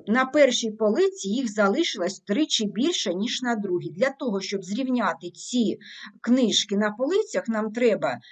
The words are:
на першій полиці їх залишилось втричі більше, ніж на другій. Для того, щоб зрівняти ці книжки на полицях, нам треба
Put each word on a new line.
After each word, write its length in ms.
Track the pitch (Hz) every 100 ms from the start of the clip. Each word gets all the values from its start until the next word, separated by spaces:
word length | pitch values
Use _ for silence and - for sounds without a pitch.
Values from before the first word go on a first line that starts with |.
| -
на 200 | 240 262
першій 440 | 294 262 240 226
полиці 580 | 214 214 254 381 - 196
їх 240 | 240 240
залишилось 680 | 208 196 254 339 220 170 -
втричі 460 | - 214 311 - 208
більше, 480 | 208 311 349 208
ніж 280 | 180 240 -
на 140 | 247 226
другій. 340 | 196 175 151
Для 200 | 160 262
того, 300 | - 262 196
щоб 240 | - 196
зрівняти 680 | 170 220 262 247 190 165 170
ці 480 | - - 247 202 - - - - -
книжки 560 | 226 254 220 - - 202
на 140 | 214
полицях, 580 | 214 269 403 427 190 -
нам 240 | 220 220
треба 460 | 226 240 170 151 123 -